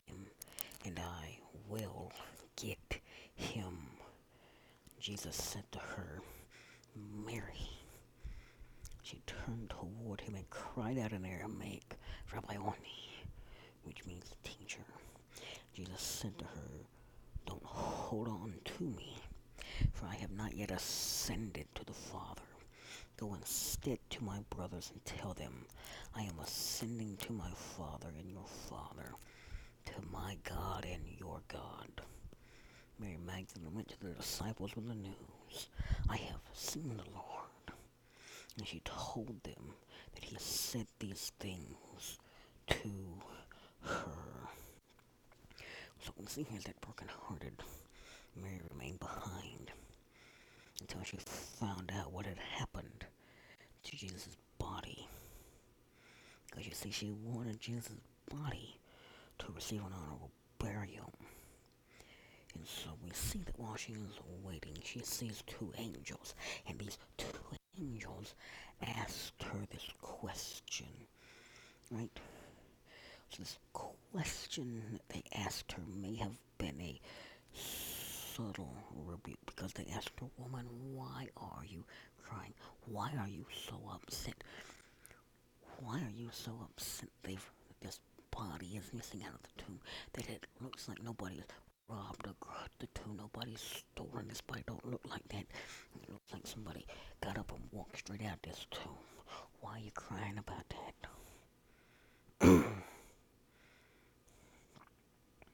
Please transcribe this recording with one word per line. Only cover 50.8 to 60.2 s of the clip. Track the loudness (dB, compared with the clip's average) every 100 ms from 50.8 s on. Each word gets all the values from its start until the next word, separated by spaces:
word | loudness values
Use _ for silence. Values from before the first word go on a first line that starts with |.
until | -2 -2
she | -2 -2
found | -2 -4 -4 0 2 2 2
out | 0 2
what | 0 0
had | -2
happened | 0 2 2 0 -6 -8 -10 -10 -20 -18 -16 -16 -18 -10
to | -6 -4
Jesus' | -2 -4 -6 -10 -6 0
body. | 0 0 -2 -6 -8 -10 -10 -12 -14 -18 -20 -20 -20 -20 -18 -18 -18 -16 -10
'Cause | -6 -4
you |
see, | -2 0
she | 2 2
wanted | 2 2 2 2 0
Jesus' | 2 0 0 -6 -10 -14 -4
body | 0 2 0 -2 -12 -16 -18 -16 -16 -10 -6
to | -4
receive | -2 2 2
an | 2
honorable | 0 -2 -2